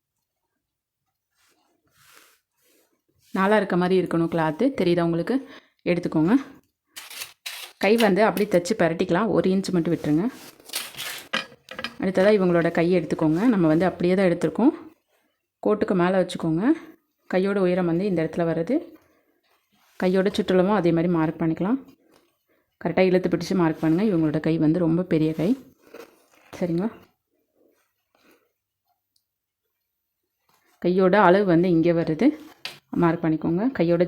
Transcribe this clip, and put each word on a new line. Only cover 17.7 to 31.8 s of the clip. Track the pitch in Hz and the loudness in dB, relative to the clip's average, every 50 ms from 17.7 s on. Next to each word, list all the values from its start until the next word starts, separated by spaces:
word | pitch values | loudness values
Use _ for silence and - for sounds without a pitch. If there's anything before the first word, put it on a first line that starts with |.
| 180 180 185 170 165 | 0 0 0 0 0
வந்து | 170 196 214 | -2 -2 -2
இந்த | 185 165 160 | -2 -2 -2
இடத்துல | 156 - - 170 165 | -4 -2 -4 -2 -2
வருது. | 160 156 165 170 247 320 - - - - _ _ _ _ _ _ _ _ _ _ _ _ _ _ _ _ _ _ _ - - | -2 -2 -2 -2 -2 -4 -4 -6 -20 -20 _ _ _ _ _ _ _ _ _ _ _ _ _ _ _ _ _ _ _ -4 -2
கையோட | 185 185 190 185 202 208 | 0 0 0 0 0 -2
சுற்றளவும் | - 196 - 185 185 180 190 214 202 | -4 -2 0 2 2 2 2 2 2
அதே | 165 175 165 165 | 2 2 2 2
மாதிரி | 165 180 175 | 2 0 0
மார்க் | 165 160 156 165 - 170 | 0 0 -2 -2 -2 -2
பண்ணிக்கலாம். | 160 160 - 170 196 247 269 - - - _ _ _ _ _ _ _ _ _ _ _ _ _ _ _ _ - - | -2 -2 -2 -2 -2 -2 -4 -4 -10 -20 _ _ _ _ _ _ _ _ _ _ _ _ _ _ _ _ -8 -6
கரெக்டாக | - 160 - 190 185 | -4 0 2 2 4
இழுத்து | 175 185 180 180 175 | 2 2 0 0 -2
பிடிச்சு | 170 175 - 196 185 175 | -2 -4 -2 0 0 2
மார்க் | 160 156 - - | 0 0 0 0
பண்ணுங்க. | 160 160 175 208 226 | 0 0 2 0 0
இவங்களோட | 185 165 160 156 147 160 151 | 0 0 0 0 -2 -2 -2
கை | 160 160 160 156 | -2 0 2 2
வந்து | 151 160 180 175 | 2 2 2 2
ரொம்ப | 160 165 170 180 180 175 | 0 0 0 0 0 0
பெரிய | 156 156 156 160 - | 0 0 0 -2 -2
கை. | 156 185 262 269 - - _ _ _ _ - - - - _ _ _ _ _ _ _ - - - | -2 -2 -2 -2 -4 -20 _ _ _ _ -20 -20 -20 -20 _ _ _ _ _ _ _ -18 -10 -6
சரிங்களா? | 185 175 170 170 190 226 - - - _ _ _ _ _ _ _ _ _ _ _ _ _ _ _ _ _ _ _ _ _ _ _ _ _ _ _ _ _ _ _ _ _ _ _ _ _ _ _ _ _ _ _ _ _ _ _ _ _ _ _ _ _ _ _ _ _ _ _ _ _ _ _ _ _ _ _ _ _ _ _ _ _ _ _ - | -4 -4 -2 -2 -4 -4 -6 -10 -20 _ _ _ _ _ _ _ _ _ _ _ _ _ _ _ _ _ _ _ _ _ _ _ _ _ _ _ _ _ _ _ _ _ _ _ _ _ _ _ _ _ _ _ _ _ _ _ _ _ _ _ _ _ _ _ _ _ _ _ _ _ _ _ _ _ _ _ _ _ _ _ _ _ _ _ -2
கையோட | 170 180 190 190 185 180 208 208 | 0 2 4 4 4 4 6 6
அளவு | 175 175 196 208 185 170 | 6 6 4 4 2 2
வந்து | 165 175 185 170 | 2 4 4 4
இங்கே | 165 | 2